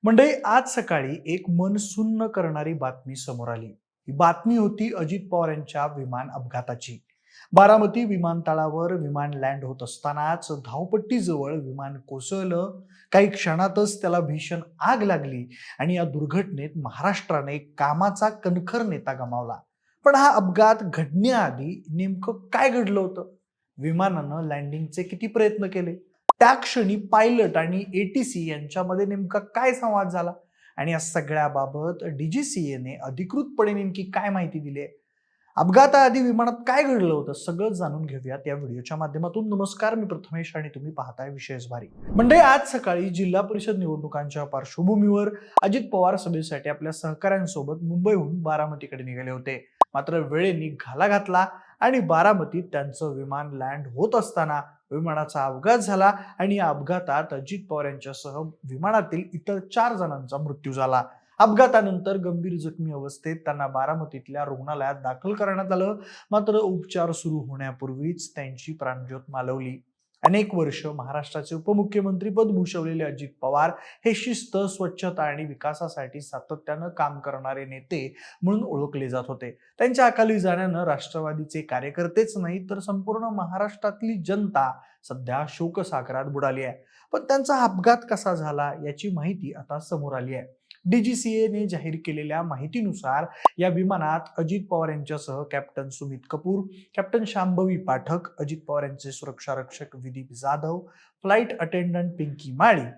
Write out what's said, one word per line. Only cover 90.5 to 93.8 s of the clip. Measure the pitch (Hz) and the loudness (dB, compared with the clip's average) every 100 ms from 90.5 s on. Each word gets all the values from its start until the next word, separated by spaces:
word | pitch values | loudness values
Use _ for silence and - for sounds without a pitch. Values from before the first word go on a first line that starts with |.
| _ _ - 180 | _ _ -8 2
डीजीसीएने | 233 220 240 226 220 220 208 208 | 4 4 0 -2 2 2 0 -2
जाहीर | 175 151 160 160 | -4 -6 -6 -6
केलेल्या | 151 151 151 | -6 -4 -4
माहितीनुसार, | 170 135 147 240 208 - 135 135 170 - - - | -4 -6 -6 -4 -4 -4 -2 0 -2 -6 -12 -4
या | 180 | -2
विमानात | 180 | 0